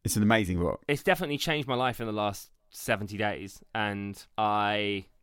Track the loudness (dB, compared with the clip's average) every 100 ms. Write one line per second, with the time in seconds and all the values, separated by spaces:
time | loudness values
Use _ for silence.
0 | -2 4 6 6 4 0 0 -2 -2 0
1 | 2 2 0 -2 0 -2 0 0 0 -2
2 | -4 0 0 -2 -14 _ _ -10 -2 -2
3 | -2 -2 -2 -2 -10 -14 -8 -2 -2 -2
4 | -6 -10 -10 -2 2 2 2 0 0 -4
5 | -8 _